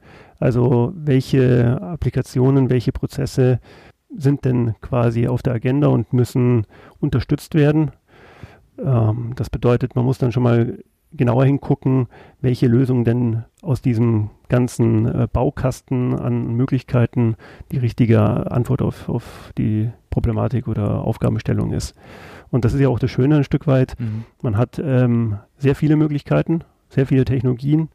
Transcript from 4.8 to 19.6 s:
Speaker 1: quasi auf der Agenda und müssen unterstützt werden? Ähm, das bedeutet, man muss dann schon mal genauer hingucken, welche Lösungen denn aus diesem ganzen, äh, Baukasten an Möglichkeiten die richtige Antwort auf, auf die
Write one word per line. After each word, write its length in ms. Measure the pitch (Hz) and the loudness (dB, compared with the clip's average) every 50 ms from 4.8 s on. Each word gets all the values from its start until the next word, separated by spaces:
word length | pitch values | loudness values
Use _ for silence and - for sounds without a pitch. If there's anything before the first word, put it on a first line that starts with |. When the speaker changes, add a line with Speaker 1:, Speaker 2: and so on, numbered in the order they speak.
Speaker 1:
quasi 480 | - - 131 123 120 120 117 120 117 123 | -8 -6 -2 0 0 0 0 0 -2 0
auf 140 | 127 123 - | -2 -2 -2
der 100 | 139 120 | -2 -4
Agenda 340 | 113 107 127 131 143 147 139 | -2 -2 -2 0 2 2 2
und 240 | 131 123 110 - - | 2 2 0 0 0
müssen 540 | 123 120 - - 131 123 123 123 113 110 - - - - - - - | 0 0 0 0 0 2 2 2 2 0 -4 -8 -20 -20 -20 -12 -6
unterstützt 560 | - 147 - 123 - - 151 139 - - - | -4 -2 -2 -2 -2 -2 -4 -6 -4 -2 0
werden? 360 | 156 143 147 151 156 156 139 - _ _ _ _ - - - - - - - - - _ _ _ - | 2 4 4 4 2 0 -2 -4 _ _ _ _ -20 -20 -20 -20 -20 -20 -20 -20 -20 _ _ _ -8
Ähm, 540 | 240 143 131 117 113 110 110 120 120 117 123 | -4 0 0 2 2 2 0 -2 -4 -8 -6
das 140 | - 113 - | -8 -8 -6
bedeutet, 440 | - - - 120 123 120 - 123 - | -6 -2 0 2 2 2 0 -2 -2
man 100 | 123 120 | 0 0
muss 140 | 127 131 - | 0 0 0
dann 140 | 139 123 110 | 0 -2 0
schon 100 | 123 123 | 2 2
mal 360 | 120 117 117 117 131 - - - _ _ _ _ _ - | 2 2 2 0 0 -4 -10 -14 _ _ _ _ _ -4
genauer 320 | 151 131 120 117 127 135 | -2 0 2 2 2 4
hingucken, 640 | 131 139 135 - - 143 - - 135 131 131 123 - - - - - _ _ | 2 2 2 0 -2 -2 0 0 0 0 0 0 -2 -6 -16 -20 -20 _ _
welche 260 | - 127 127 - 160 | -2 -2 -2 2 2
Lösungen 380 | 123 113 123 135 123 127 123 117 | 2 4 4 2 2 0 0 0
denn 400 | 117 117 123 123 117 113 113 113 - _ _ - | 0 0 0 0 -2 -2 -4 -6 -10 _ _ -6
aus 180 | - 131 - | -4 -4 -2
diesem 500 | - 131 117 110 120 117 113 107 107 104 - _ _ - | 0 0 0 2 2 2 2 0 -2 -4 -8 _ _ -2
ganzen, 580 | - 123 123 117 - - 120 113 113 110 110 | 0 0 0 0 0 0 2 2 2 2 2
äh, 220 | - - 110 117 113 - | 0 0 -2 -2 -2 -2
Baukasten 880 | - 123 147 - - - 135 120 - - - 135 123 123 127 127 - | -2 -2 -2 -2 -2 -4 -4 -4 -4 -8 -6 -4 -2 -2 -2 -2 -4
an 360 | - 123 120 120 120 123 117 | -2 -2 -2 -2 -2 -2 -2
Möglichkeiten 840 | 117 131 131 139 131 - - - 120 117 - - - 120 113 110 - - - - - - - | -2 -2 0 -2 -4 -4 0 0 0 0 0 0 0 0 0 0 -4 -8 -20 -20 -20 -16 -10
die 80 | - 135 | -6 -4
richtige 720 | 120 117 - - 127 110 113 107 107 110 110 110 - - | -4 -2 0 2 2 4 4 4 4 2 2 0 -2 -2
Antwort 320 | - 127 120 - 127 - - | -2 -2 -2 -2 -2 -2 -2
auf, 260 | - - - - - | -2 -4 -6 -8 -6
auf 440 | 123 120 - - - - - - - | -6 -6 -6 -8 -16 -20 -20 -14 -6
die 340 | - | -4